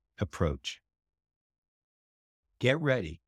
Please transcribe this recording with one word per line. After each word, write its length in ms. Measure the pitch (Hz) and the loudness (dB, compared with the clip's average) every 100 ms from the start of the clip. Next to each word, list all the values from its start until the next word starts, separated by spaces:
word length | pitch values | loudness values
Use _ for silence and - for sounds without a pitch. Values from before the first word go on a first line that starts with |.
| _ - | _ -6
approach. 600 | - - 82 67 - - _ _ _ _ _ _ _ _ _ _ _ _ _ _ _ _ _ - | -6 0 0 0 -8 -12 _ _ _ _ _ _ _ _ _ _ _ _ _ _ _ _ _ 0
Get 200 | 123 156 | 2 2
ready. 400 | 147 127 80 80 | 2 0 -2 -12